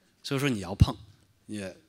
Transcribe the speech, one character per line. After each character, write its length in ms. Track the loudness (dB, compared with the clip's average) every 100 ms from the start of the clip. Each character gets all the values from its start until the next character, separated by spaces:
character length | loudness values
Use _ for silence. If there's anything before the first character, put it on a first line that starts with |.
| _ _
所 120 | -2 0
以 40 |
说 100 | 2
你 100 | 0
要 160 | -2 4
碰， 180 | 2 2 -14 -20 _ _ -10
也， 320 | -8 -8 -12